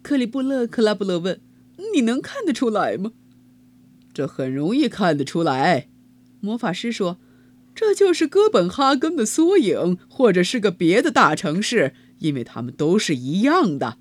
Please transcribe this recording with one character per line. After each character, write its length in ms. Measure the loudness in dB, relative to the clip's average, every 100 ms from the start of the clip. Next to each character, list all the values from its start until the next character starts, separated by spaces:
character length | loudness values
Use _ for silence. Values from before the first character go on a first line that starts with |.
克 140 | -2
里 100 | -2
布 160 | -2 -4
勒 240 | -4 -2
克 160 | -2 0
拉 140 | 0
布 80 | 0
勒 160 | -2 -2
问。 220 | -4 -6 _ _ _ -14 -4
“你 80 | 0
能 200 | 0 -2
看 240 | -6 -6
得 80 | -6
出 160 | -2 -2
来 260 | -2 -2
吗 160 | -4 -8 -12 _ _ _ _ _ _ _ _ _
？”“这 120 | -8
很 280 | -8 -6 -6
容 200 | -4 -2
易 140 | 0 -2
看 300 | 0 0 0
得 80 |
出 180 | -2 -2
来。” 460 | -2 0 2 0 -4 _ _ _ _ _
魔 180 | -8 -4
法 140 | -4
师 220 | -4 -6
说 260 | -4 -4 -6 _ _ _ _ _
，“这 180 | -2 0
就 200 | 4 2
是 120 | 2
哥 240 | 2 4 4
本 200 | 4 2
哈 260 | 2 2
根 220 | 2 0 -2
的 80 |
缩 320 | -2 2 4 4
影， 400 | 2 0 0 -2 _
或 240 | 2 4
者 100 | 4
是 200 | 0 0
个 100 | -2
别 300 | 0 2 4
的 100 | 2
大 240 | 4 4
城 260 | 2 -2 -2
市， 320 | -2 0 0 -4 -20 _
因 140 | -4
为 100 | -4
它 180 | -8 -10
们 120 | -12
都 240 | -4 0 2
是 180 | 0
一 260 | -4 -2 0
样 360 | 2 2 0 -2
的。 200 | -6 -8